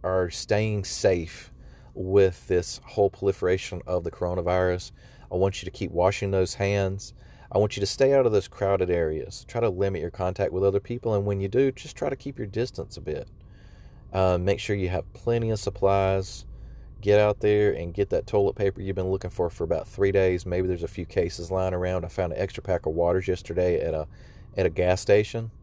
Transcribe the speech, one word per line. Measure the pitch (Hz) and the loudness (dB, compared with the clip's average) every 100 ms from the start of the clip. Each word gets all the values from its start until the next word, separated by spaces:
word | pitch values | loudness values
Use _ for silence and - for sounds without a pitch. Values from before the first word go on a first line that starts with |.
| 90 | 0
are | 92 90 | 0 0
staying | - - 104 110 104 | -4 0 0 2 -2
safe | 95 - 101 92 80 - - - - - - | -4 0 2 2 -2 -12 -18 -20 -20 -20 -18
with | - 92 98 95 87 - | -10 2 6 6 4 0
this | 90 - - | 0 0 -10
whole | - - 101 | -8 2 2
proliferation | - 98 92 90 92 - 90 - | 2 0 2 2 0 -2 -10 -4
of | 90 | -4
the | 85 | -4
coronavirus. | - 90 90 87 92 92 90 - - - - - | -4 -4 -2 0 2 2 0 -6 -18 -20 -20 -8
I | |
want | 92 98 95 | 0 0 0
you | - | -10
to | |
keep | - 92 | -8 -4
washing | 82 92 98 98 | 2 2 2 -2
those | 95 92 | 0 0
hands. | - 101 101 95 98 - - - - - | 0 0 2 0 -4 -10 -18 -20 -20 -4
I | - | 0
want | 104 - | 0 0
you | |
to | 101 | -4
stay | - 135 | 2 4
out | 139 | 6
of | 123 | 4
those | 104 - | 2 0
crowded | - 98 98 90 | -4 0 2 2
areas. | 87 80 78 - - - | 2 0 -2 -8 -14 -8
Try | 120 | -2
to | 113 | 0
limit | 90 98 90 | 2 -2 0
your | 82 | -6
contact | - 92 92 98 | -2 -4 0 -2
with | 92 | 2
other | 98 98 | 2 2
people, | - 120 117 | -2 -6 -2
and | 104 101 | 0 0
when | 98 | -2
you | 98 | 0
do, | 117 135 | 2 0
just | 131 - - | -2 -14 -6
try | 151 | -6
to | 139 | -6
keep | 143 135 | -10 -10
your | 107 | -8
distance | 110 127 - - - | -4 -4 -6 -12 -10
a | |
bit. | - 73 69 - - - - - - - - | -8 -8 -8 -18 -20 -20 -20 -20 -20 -20 -8
Uh, | 95 92 90 | 2 2 4
make | 90 98 | 2 -2
sure | - 101 | 0 -2
you | 90 | 0
have | 90 - | -2 -4
plenty | - - 117 113 | -8 -2 0 0
of | 107 | -2
supplies. | - - 98 98 95 98 95 - - - - - - - | -4 0 2 4 4 0 -2 -12 -16 -16 -16 -18 -18 -6
Get | 101 104 | 4 6
out | 104 104 | 6 4
there | 104 104 104 | 4 4 4
and | - 87 | 2 -4
get | 87 98 | -2 0
that | 87 - | 0 0
toilet | 104 98 | 2 2
paper | - 98 95 | 2 -2 0
you've | 98 95 | -6 -4
been | 92 | -2
looking | 95 90 | -2 -4
for | - 87 | -2 -4
for | - | -2
about | 82 82 - | -2 -2 -4
three | - 98 | 0 2
days. | 98 95 90 92 | 4 4 2 -2
Maybe | 90 92 | -2 0
there's | 87 | -2
a | 82 | -4
few | - | -8
cases | 85 - 85 - 85 | -4 -2 -2 -4 -4
lying | 92 92 | -2 -2
around. | 90 90 92 | -2 -2 -2
I | 85 | -4
found | - 90 | -4 -4
an | - | -2
extra | 95 - | -6 -6
pack | - 87 - | -2 -2 0
of | |
waters | 80 85 92 92 | 0 2 2 0
yesterday | 90 - 87 90 82 | -4 -2 0 2 2
at | 80 | 0
a, | 78 76 - - - - - | -4 -6 -12 -20 -20 -10 -2
at | 92 | 0
a | |
gas | 82 90 92 | 2 2 2
station. | - 104 104 113 113 - | 4 4 4 -6 -10 -14